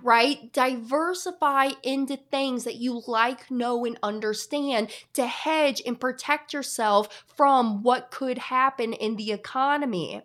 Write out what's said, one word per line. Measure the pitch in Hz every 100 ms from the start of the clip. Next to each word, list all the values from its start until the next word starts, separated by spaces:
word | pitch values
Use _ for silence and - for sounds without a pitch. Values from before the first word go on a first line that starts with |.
right? | 247 233 254 285 226
Diversify | - 262 254 226 277 330 359 370 359 302 277 269 262
into | 254 269 269 269
things | - 277 269 247
that | 247 226
you | 247 240 220
like, | 226 233 254 -
know, | 254 240 240 240
and | 220
understand | 208 214 214 214 - 294 277 240 220 - -
to | - 247
hedge | - - 311 294 254 -
and | 240
protect | 254 254 - 294 -
yourself | 294 269 - 214 202 214 - - -
from | 277 269 233 208
what | 233 247 247
could | - 269 247
happen | - 254 269 269 226
in | 226 214 220
the | 214
economy. | 208 208 262 277 294 285 190 156 208